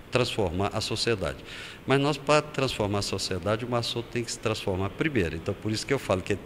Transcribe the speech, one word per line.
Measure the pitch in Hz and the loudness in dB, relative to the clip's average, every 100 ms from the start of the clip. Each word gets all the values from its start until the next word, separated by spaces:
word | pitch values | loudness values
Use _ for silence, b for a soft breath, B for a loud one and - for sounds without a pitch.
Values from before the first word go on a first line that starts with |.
| - | -2
transformar | 120 120 - 92 87 101 | 0 2 2 2 2 0
a | 110 | 0
sociedade. | - 110 117 110 78 65 B B B B - | -2 0 0 2 0 -4 B B B B 2
Mas | 139 | 4
nós, | 143 147 | 4 0
para | - 151 | 4 4
transformar | 151 - 131 - 104 101 | 4 0 0 2 0 0
a | |
sociedade, | - 95 - 92 95 110 120 | 0 -2 -2 -2 0 0 0
o | |
maçom | 120 113 117 | 0 0 -4
tem | - 120 | -4 -4
que | 117 | -4
se | - | -2
transformar | 113 110 101 92 98 | -2 0 0 0 0
primeiro. | - 156 127 80 80 | 0 0 2 2 0
Então, | 92 | -4
por | 95 107 | -2 -2
isso | 110 - | -2 0
que | |
eu | 135 | 0
falo | - 92 | 2 0
que | - | 2
ele | 98 | -2